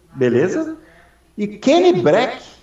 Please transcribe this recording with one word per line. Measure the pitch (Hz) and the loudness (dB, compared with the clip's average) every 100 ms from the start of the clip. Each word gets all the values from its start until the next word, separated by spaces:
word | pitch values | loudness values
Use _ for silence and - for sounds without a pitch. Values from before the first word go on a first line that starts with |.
| _ | _
beleza? | 131 123 120 180 320 311 320 - _ _ _ _ - | -4 0 0 0 -4 -8 -10 -18 _ _ _ _ -10
E | 208 | -10
Kenny | 208 262 330 359 185 | -4 0 2 2 2
Brack, | 147 196 185 - - - | 2 2 0 -6 -18 -20